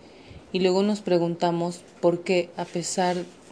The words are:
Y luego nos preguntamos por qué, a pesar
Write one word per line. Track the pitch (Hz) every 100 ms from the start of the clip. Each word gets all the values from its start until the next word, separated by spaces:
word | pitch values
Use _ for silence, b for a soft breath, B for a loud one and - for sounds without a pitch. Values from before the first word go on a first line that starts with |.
| B B B B B
Y | 185
luego | 185 185
nos | 208 208
preguntamos | - 175 170 170 175 170 175 175 - -
por | 175 170
qué, | 190 180 175 -
a |
pesar | 175 175 165 - 180 180 175 - -